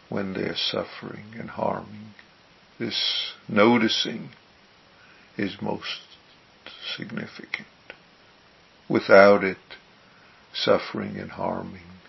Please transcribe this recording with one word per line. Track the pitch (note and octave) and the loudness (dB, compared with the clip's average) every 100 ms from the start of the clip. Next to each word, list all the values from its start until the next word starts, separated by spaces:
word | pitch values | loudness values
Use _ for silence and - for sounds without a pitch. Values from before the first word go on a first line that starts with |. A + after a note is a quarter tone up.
| - | -10
when | A2 G2 | -8 -6
there's | F#2+ F#2+ - | -6 -6 -4
suffering | - - F#2+ - - - G#2+ | -4 -4 -8 -10 -14 -14 -16
and | A2+ - | -14 -12
harming. | - G#2+ F#2+ F#2+ G#2+ G#2+ - - - - - - - | -6 -4 -4 -8 -16 -18 -20 -20 -20 -20 -20 -20 -10
This | A#2 - - - - - - | -6 -4 -4 -4 -8 -12 -2
noticing | G2+ A2 A#2+ A2 - - - C#2+ - - - - - - - - - - - | 6 6 6 2 0 -4 -6 -12 -18 -20 -20 -20 -20 -20 -20 -20 -20 -16 -6
is | G2+ - | -6 -6
most | G#2 G#2 - - - - - - - - - - - - | -8 -8 -8 -12 -14 -20 -20 -20 -20 -20 -20 -16 -12 -10
significant. | - - - - - - - - - - - - - - - _ _ _ - | -10 -10 -12 -16 -12 -12 -12 -20 -20 -20 -20 -20 -20 -20 -20 _ _ _ -2
Without | A#2 - G2+ G2+ G2+ | 0 8 10 10 8
it, | F#2+ F2+ - - - - - - - - - | 4 -4 -12 -20 -20 -20 -20 -20 -20 -20 -14
suffering | - - G2+ - A2+ G2+ G2+ | -4 2 2 2 -8 -8 -8
and | F#2+ | -10
harming, | F#2+ F#2 F#2 F#2 F#2 F2 F#2 | -6 -6 -6 -8 -14 -20 -20